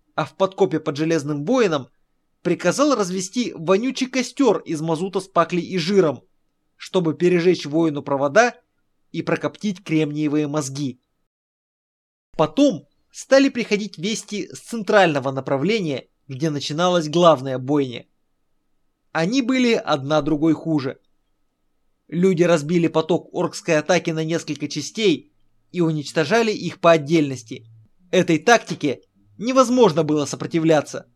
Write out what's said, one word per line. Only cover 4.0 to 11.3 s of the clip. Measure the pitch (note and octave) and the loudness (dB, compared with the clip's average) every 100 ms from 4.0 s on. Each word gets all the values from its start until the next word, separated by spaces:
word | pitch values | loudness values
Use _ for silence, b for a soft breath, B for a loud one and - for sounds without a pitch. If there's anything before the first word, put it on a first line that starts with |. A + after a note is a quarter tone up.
| C4 | -4
костер | C4 B3 - C4 F#3 | -4 -4 0 2 2
из | - D#3+ | -2 -6
мазута | E3 D#3 F#3+ F#3+ | -4 -4 -4 -6
с | - | -4
паклей | E3+ E3+ F3 | -2 0 -2
и | F#3+ F#3 | -4 -4
жиром, | D#3 G3+ D#3+ A#2+ _ _ _ _ _ - | 0 2 2 0 _ _ _ _ _ -20
чтобы | - F#3+ D#3+ | -6 -2 -2
пережечь | C#3+ F3 F3+ F3 E3+ D3 | 0 2 2 2 0 -2
воину | D#3 E3 C#3+ | 0 0 -2
провода | - C#3 C#3+ G3 A#3+ - _ _ _ _ _ | -4 -2 2 4 2 0 _ _ _ _ _
и | E3+ | -8
прокоптить | D3 D#3+ F#3+ - G#3+ F3+ | -4 -4 -4 -6 -8 -6
кремниевые | - D#3 D3+ D3+ D3+ D3+ D3 | -2 -2 0 -2 -2 -2 -2
мозги. | D#3 C3+ C#3 C#3 A#2+ _ _ _ | -4 -6 -6 -8 -8 _ _ _